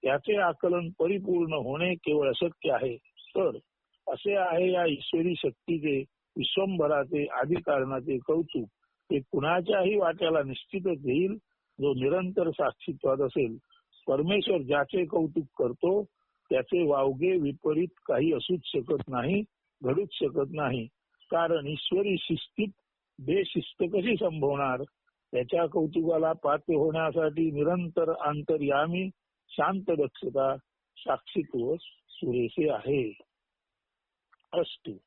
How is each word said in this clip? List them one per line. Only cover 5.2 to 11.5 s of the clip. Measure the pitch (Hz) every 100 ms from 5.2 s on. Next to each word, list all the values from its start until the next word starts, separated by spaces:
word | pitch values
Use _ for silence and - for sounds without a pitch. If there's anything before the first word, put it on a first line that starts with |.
| 170 170
शक्तीचे, | 143 - - 170 151 139 135 _ _ -
विश्वंभराचे, | 131 - 196 185 147 151 139 170 143
आदी | 127 135
कारणाचे | 175 165 143 131 135 127 135
कौतुक. | - 156 160 147 107 _ _ _ _
ते | 143
कुणाच्याही | 131 139 143 175 180 208 185 208
वाट्याला | 175 165 170 160
निश्चितच | 139 127 - 202 185 160 135
येईल | 131 185 214 _